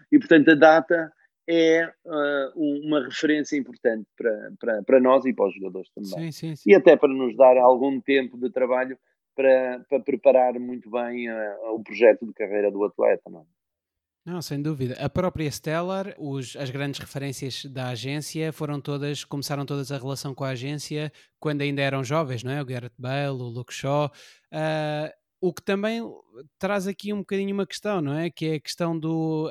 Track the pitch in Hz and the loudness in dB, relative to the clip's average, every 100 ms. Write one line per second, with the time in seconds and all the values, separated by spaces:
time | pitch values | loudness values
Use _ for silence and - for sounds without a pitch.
0 | - 147 - 165 143 151 160 160 160 170 | 2 2 6 6 8 8 8 8 4 -2
1 | 156 _ _ _ - 165 165 165 165 - | -2 _ _ _ -2 2 4 4 0 -8
2 | 175 156 143 143 135 - 147 143 151 151 | -8 -4 -2 -2 -4 -4 -4 -2 -2 -2
3 | 123 - 151 151 139 147 123 120 123 110 | -2 -4 0 0 0 -4 -6 -2 -2 -2
4 | 104 - 117 107 107 101 117 107 101 135 | -6 -4 -4 -4 -8 -8 -4 -4 4 4
5 | 127 131 127 110 101 95 95 92 90 - | 6 4 2 0 -2 -2 -10 -12 -14 -14
6 | 101 98 165 - 160 151 202 190 175 143 | -12 -10 -10 -10 -10 -4 6 8 10 8
7 | 143 131 123 110 127 127 127 123 139 135 | 6 0 -2 6 8 8 6 6 2 -2
8 | 123 135 127 120 123 127 127 127 131 131 | 0 0 0 -6 -6 -2 0 0 -2 -8
9 | _ _ _ - 135 131 127 123 - 135 | _ _ _ 2 4 6 4 -6 -2 -2
10 | 131 131 139 127 127 123 123 123 107 120 | 0 2 4 6 4 0 -6 -10 -6 -6
11 | 120 120 120 113 107 101 113 110 104 101 | -4 -6 -8 -6 -8 -8 -8 -8 -8 6
12 | 113 - 110 - 101 104 104 98 101 - | 6 6 0 -8 -4 0 0 0 -4 0
13 | 110 95 92 87 160 _ _ _ _ _ | 2 0 -4 -20 -20 _ _ _ _ _
14 | _ _ 170 175 - 143 147 147 123 127 | _ _ -12 -10 -8 -6 -6 -4 -6 -4
15 | 143 185 185 156 151 - 160 156 180 190 | -6 -2 -2 -2 -8 -6 -6 -4 -4 -6
16 | 196 - 147 139 117 - 139 135 143 139 | -8 -10 -10 -8 -10 -10 -10 -6 -6 -8
17 | 139 139 139 127 139 - 143 131 127 120 | -10 -10 -8 -8 -10 -10 -12 -10 -8 -8
18 | 127 151 143 160 160 - 151 143 143 143 | -8 -8 -8 -6 -6 -6 -8 -8 -6 -6
19 | 143 143 - 143 135 143 139 143 127 139 | -6 -8 -8 -8 -6 -6 -6 -6 -6 -8
20 | 127 135 143 131 135 127 135 147 - 151 | -8 -8 -8 -8 -6 -6 -8 -8 -8 -8
21 | 151 _ _ _ 156 147 143 143 139 135 | -8 _ _ _ -6 -4 -4 -2 -2 -2
22 | 127 156 143 123 127 143 131 127 120 - | -2 -2 -2 -6 -6 -6 -6 -10 -10 -12
23 | 123 139 143 131 123 117 123 - 139 143 | -6 -4 -4 -6 -8 -10 -12 -8 -2 -2
24 | 143 - - _ _ 156 156 156 151 151 | -2 -6 -20 _ _ -8 -4 -4 -4 -6
25 | 156 - _ - 180 170 - 196 214 226 | -8 -12 _ -6 -6 -4 -6 -4 -2 -6
26 | 226 82 _ 110 147 - 190 202 185 196 | -8 -14 _ -20 -20 -8 -4 -4 -4 -8
27 | 202 208 180 196 196 196 190 - 208 196 | -8 -8 -6 -6 -4 -4 -6 -6 -4 -4
28 | 143 151 170 - 160 156 - - 170 165 | -2 -4 -6 -6 -6 -6 -8 -6 -4 -4
29 | 156 160 160 156 156 | -4 -4 -2 -2 -4